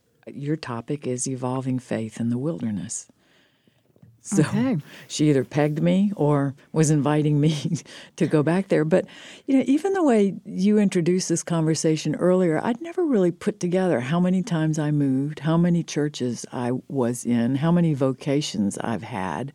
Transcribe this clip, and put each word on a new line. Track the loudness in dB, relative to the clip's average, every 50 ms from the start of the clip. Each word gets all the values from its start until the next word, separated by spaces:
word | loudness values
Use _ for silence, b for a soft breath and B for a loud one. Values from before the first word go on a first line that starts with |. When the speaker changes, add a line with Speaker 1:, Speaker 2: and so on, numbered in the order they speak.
| _ _ _ _ -20 -18
Speaker 1:
"Your | -14 -10 -6 -4 -4
topic | -4 -6 -8 -8 -8 -6 -6 -8 -6 -4
is | -6 -6 -4 -4 -6
evolving | -6 -4 -4 -4 -4 -2 -2 -2 -2 -4
faith | -4 -4 -4 -4 -4 -6 -6 -4
in | -2 -2
the | -2 -2
wilderness." | -2 -4 -4 -4 -4 -4 -4 -4 -6 -8 -10 -12 -12 _ b b b b b b b b b b b b b b b _ _ _ _ -20 -20 _ -10
So | -2 2 2 2
Speaker 2:
Okay. | 2 2 0 0 0 0 -2 -4 B B B B B
Speaker 1:
she | -4 0 2 4
either | 4 2 2
pegged | 0 0 0 0 0 0 0
me | 0 2 2 2 2 0 0
or | 0 2 2 2 2 2 0 -4 b b b
was | b 2 2 4
inviting | 4 2 2 2 2 2 2 2 2 4
me | 2 2 0 0 -4 -4 -4 -6 -6 -8 -20
<laughs> | -20 -20 -12 _ -2
to | -2 2
go | 2 2 2
back | 2 2 0 0 2
there. | 2 2 2
But, | 2 2 0 0 B B B B B B B B 0
you | 0 2
know, | 2
even | 2 0 0 0 0 0
the | 2 2
way | 4 4 4 4 2 0 -4 -10
you | -10 -4 0 2 4 4 4
introduced | 4 2 2 2 2 2 2 0 0 -2
this | -2 -2
conversation | -2 -2 -2 0 2 2 0 2 2 2 0 0 0 -2 -2
earlier, | 0 2 4 4 4 4 2 2 0 0
I'd | -2 -4 -4
never | -6 -8 -4 -2 -2
really | 0 2 2 2 2
put | 0 -2 -4 -6 -4 -2
together | -2 0 0 2 2 2 0 0
how | 0 0 0 2
many | 2 2 2 0 0
times | 0 -2 0 0 0 0 0
I | 0 0
moved, | 0 2 2 2 0 0 -2 -4 -6 -6
how | -2 0 2 2
many | 4 4 2 0 -2
churches | -2 -2 -2 -2 -2 -2 -4 -4 -4 -4 -6 -8 -10
I | -8 -4 -2 -2 -2 -4 -6 -6
was | -2 0 0 0 0 -2 -2
in, | 0 0 0 2 0 0
how | 0 2 2
many | 2 4 4 2 2
vocations | 2 0 0 -2 -2 -2 -2 -2 -2 -2 -2 -2 -2 -2 -2 -2 -4
I've | -4 -4 -6 -6
had. | -6 -8 -8 -6 -6 -4 -4 -6 -8 -10 -12